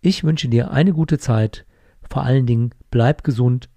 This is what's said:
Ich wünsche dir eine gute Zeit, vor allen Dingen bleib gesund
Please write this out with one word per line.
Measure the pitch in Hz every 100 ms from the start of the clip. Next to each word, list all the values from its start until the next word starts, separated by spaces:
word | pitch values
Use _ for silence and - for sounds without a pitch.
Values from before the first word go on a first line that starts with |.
Ich | 175 190
wünsche | 156 160 131
dir | 117 120
eine | 135 180
gute | 160 160 151
Zeit, | - 113 110 - - _ _ _ -
vor | 131
allen | 131 135 123
Dingen | 117 117 - _
bleib | 120 117 151
gesund | - 117 123 123 -